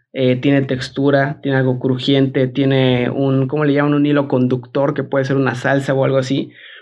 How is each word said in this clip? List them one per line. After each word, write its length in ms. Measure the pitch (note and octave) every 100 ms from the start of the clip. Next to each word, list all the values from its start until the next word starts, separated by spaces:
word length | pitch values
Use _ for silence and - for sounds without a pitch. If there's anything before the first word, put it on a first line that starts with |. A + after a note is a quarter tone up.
| _
eh, 240 | - B2+ B2+
tiene 260 | C#3+ C#3
textura, 760 | C3+ B2+ - - C#3 C#3 C#3+ D3
tiene 160 | C#3 C3+
algo 200 | C3 B2
crujiente, 680 | C3 B2+ C#3+ C#3 C3+ C#3 B2+
tiene 600 | C#3 C3+ C3+ C3 B2 B2
un, 380 | C3+ C#3 C3 C3+
¿cómo 160 | D3+
le 80 | D3
llaman? 220 | C#3+ D3
Un 100 | D3 D3
hilo 220 | D3 C#3
conductor 640 | B2+ B2+ B2+ - C#3+ C#3
que 100 | -
puede 200 | C3 C#3
ser 120 | C3+ C#3
una 180 | C3
salsa 400 | B2+ C3+ C#3 C#3
o 100 | C3+
algo 120 | C3+ C3+
así. 320 | B2+ C#3 - - - -